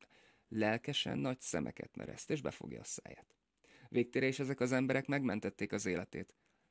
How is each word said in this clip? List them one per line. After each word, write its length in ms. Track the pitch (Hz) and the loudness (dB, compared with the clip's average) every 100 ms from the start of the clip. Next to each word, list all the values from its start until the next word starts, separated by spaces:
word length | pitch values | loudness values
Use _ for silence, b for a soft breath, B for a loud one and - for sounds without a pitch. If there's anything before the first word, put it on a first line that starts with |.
| - b b b b | -20 b b b b
lelkesen 720 | 113 107 117 - 139 - 147 | 2 2 2 0 -2 0 0
nagy 220 | 139 131 | 0 -2
szemeket 560 | - 82 64 - - - | -2 -2 -2 -4 -10 -10
mereszt, 340 | - - - | -10 -10 -4
és 120 | 151 | -2
befogja 380 | 71 - - 60 | -2 -6 -10 -8
a 40 | |
száját. 520 | - - - - - _ _ _ B B B | -8 -10 -10 -18 -20 _ _ _ B B B
Végtére 380 | 120 117 - 135 | 0 2 2 2
is 120 | 135 | 2
ezek 200 | 135 139 | -2 0
az 120 | 123 | 2
emberek 340 | 127 131 135 135 | 4 4 2 2
megmentették 640 | 143 127 104 101 - 104 | 2 2 0 -2 -2 -2
az 140 | 104 98 | 0 2
életét, 500 | 87 - - - _ _ _ _ | 0 -2 -8 -8 _ _ _ _